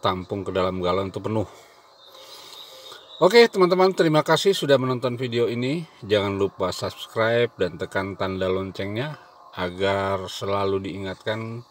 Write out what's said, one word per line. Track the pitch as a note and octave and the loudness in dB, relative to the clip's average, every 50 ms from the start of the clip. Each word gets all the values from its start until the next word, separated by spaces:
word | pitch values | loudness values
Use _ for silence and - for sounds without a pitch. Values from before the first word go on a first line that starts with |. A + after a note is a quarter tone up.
| - | 0
tampung | G#2+ F#2 F#2 F2+ - - G2+ F#2+ | 0 -2 -2 -4 -6 -6 -6 -6
ke | G2 F#2 | -2 -2
dalam | F#2+ F#2 F#2 F#2 F#2 F2+ | 0 0 0 0 -2 0
galon | F2 F2 F#2+ G2 F#2+ | 0 0 0 -2 -4
itu | F2+ F#2 G2 | -6 -8 -6
penuh. | G#2 G#2+ A2 G2+ F#2 - - - - - _ _ - _ _ - - - - - - - - - - - - - - - - - - - - - - - - D#3 | -2 -2 -2 -2 -4 -8 -20 -20 -20 -20 _ _ -20 _ _ -20 -20 -20 -20 -20 -20 -20 -20 -20 -20 -20 -20 -20 -20 -20 -20 -20 -20 -20 -20 -20 -20 -4 4 4
Oke, | F3+ G3 A#3+ A#3 | 6 8 8 8
teman-teman, | A3+ - G#3 F#3 F3+ F#3 F3+ F#3 F#3+ F#3 | 8 6 4 4 4 6 4 4 4 4
terima | F#3 F#3 E3 D#3 D3+ D3+ | 4 2 4 4 2 4
kasih | - E3 D3+ - G3+ | 4 2 2 4 2
sudah | G3 - - C#3+ C#3 C3 | 2 2 4 4 4 4
menonton | B2+ B2+ B2+ B2 A#2+ B2+ B2 | 4 2 -2 -2 -2 -4 -4
video | A#2 C3 B2 A#2 A#2+ A#2 | -4 -6 -4 0 0 0
ini. | G#2+ A#2 A#2+ B2 B2+ C#3+ F3 E3 - - - - | 0 0 -2 -2 -2 -4 -4 -6 -10 -16 -16 -4
Jangan | G2+ G2+ G#2 G2 G2+ G2 | 0 2 2 2 2 0
lupa | G2 G2 F#2+ - - F#2+ F2+ F2 | 0 0 -2 0 -2 -4 -4 -2
subscribe | - - F#2+ - - - - - A#2 A2 A2+ A#2 A#2+ A#2+ A#2 _ | -4 -6 -8 -8 -10 -16 -10 -4 -2 0 2 2 2 0 0 _
dan | - F#2+ F2+ E2 E2 | -4 -4 -4 -4 -6
tekan | F#2 F2+ - G2+ F#2+ G2 G2 F2+ | -10 -6 -4 -4 -4 -4 -6 -6
tanda | G2+ F#2+ F#2+ F#2 F#2+ F#2 | -6 -4 -4 -2 -2 -2
loncengnya | F#2 F#2+ F#2+ F#2+ F2+ - G2 G2 G#2 A2 C3 D3+ D3 - - - - - - - - | -2 -2 -4 -6 -8 -8 -8 -8 -6 -6 -8 -8 -10 -14 -18 -20 -20 -20 -20 -18 -10
agar | - F#2 F2+ F2+ F2+ F#2+ G2 G2 G2 G2 G2 G2 F#2+ F#2 | -6 -6 -6 -4 -2 0 0 0 0 0 -2 -4 -4 -6
selalu | F2+ - - - G2 G2 G2+ G2+ G2 G2 G2 F#2+ G2 | -8 -12 -8 -6 -4 -2 -2 0 0 -2 -2 -4 -6
diingatkan | D#2+ G2 G2 F#2+ F#2 - - - A2 A2 A2+ A2+ A2+ A#2 A#2+ _ | -8 -8 -8 -10 -10 -10 -6 -6 -6 -6 -6 -10 -10 -12 -14 _